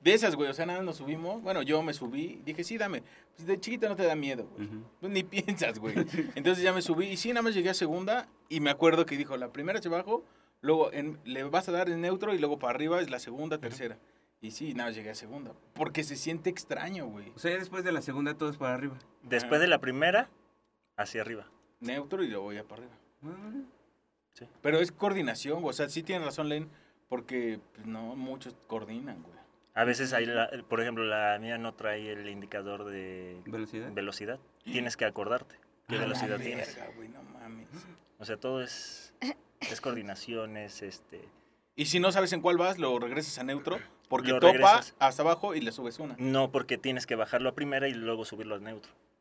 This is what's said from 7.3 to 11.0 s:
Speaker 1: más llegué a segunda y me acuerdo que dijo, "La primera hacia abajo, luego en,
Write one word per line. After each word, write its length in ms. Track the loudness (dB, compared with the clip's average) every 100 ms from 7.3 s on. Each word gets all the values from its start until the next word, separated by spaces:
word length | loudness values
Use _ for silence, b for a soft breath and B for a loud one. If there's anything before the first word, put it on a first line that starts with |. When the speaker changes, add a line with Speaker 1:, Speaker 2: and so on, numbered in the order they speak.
| 0
Speaker 1:
más 120 | 2 2
llegué 140 | 0
a 40 |
segunda 540 | 2 0 0 0 -2 -2 _ _
y 100 | 0
me 100 | 2
acuerdo 360 | 6 6 8 4
que 100 | 0
dijo, 180 | -4 -4
"La 140 | -6
primera 260 | -6 -4 -2
hacia 100 | 0
abajo, 340 | -2 0 -4 -4 b b _
luego 300 | 2 6 4
en, 260 | 2